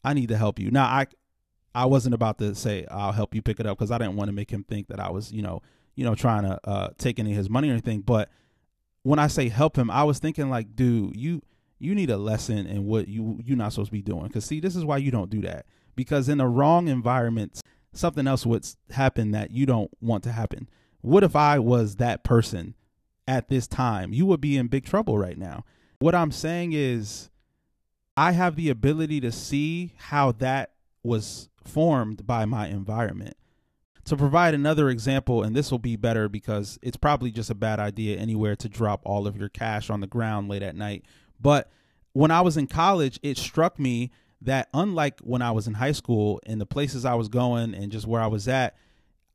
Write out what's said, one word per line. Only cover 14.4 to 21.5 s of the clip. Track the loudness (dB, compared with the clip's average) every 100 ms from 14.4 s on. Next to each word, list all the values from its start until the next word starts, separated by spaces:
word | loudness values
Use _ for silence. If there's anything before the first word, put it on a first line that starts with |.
see, | -6 -4
this | -4 -2
is |
why | -2 0
you | 0
don't | 0 -2
do | -4
that. | -4 -8 -14 _ _ -8
Because | -2 0 2
in | 2
the | 4
wrong | 4 6 6 4
environment, | 0 2 2 2 0 -4 -8 -20 _ _
something | -4 -2 0 0
else | 2 2
would | 0
s-, | -2 -16 -8
happen | 0 0 2 0
that | 0 -2
you | 0 2
don't | 2 0 -6
want | -2 -2
to | -2
happen. | -4 -4 -6 -12 _ _ _
What | 4 6
if | 6 6
I | 6